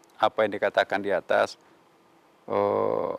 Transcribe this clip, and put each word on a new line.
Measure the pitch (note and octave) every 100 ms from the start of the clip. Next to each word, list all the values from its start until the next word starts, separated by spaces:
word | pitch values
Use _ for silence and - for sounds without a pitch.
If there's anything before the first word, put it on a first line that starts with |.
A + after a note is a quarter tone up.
| _ -
Apa | A2 - G#2+
yang | G2+
dikatakan | G2+ G#2 G2 G2
di | G2+
atas, | F2 - G#2 G#2 - _ _ _ _ _ _ _ _ -
eh, | G#2 G2+ G#2 G#2 A2 -